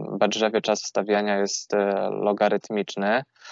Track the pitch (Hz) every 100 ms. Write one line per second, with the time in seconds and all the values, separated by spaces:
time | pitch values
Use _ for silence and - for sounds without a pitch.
0 | 107 101 104 104 110 110 - 104 - 101
1 | 101 104 104 101 101 - - 104 101 98
2 | 98 101 104 101 104 101 - 107 95 101
3 | 101 120 - _ -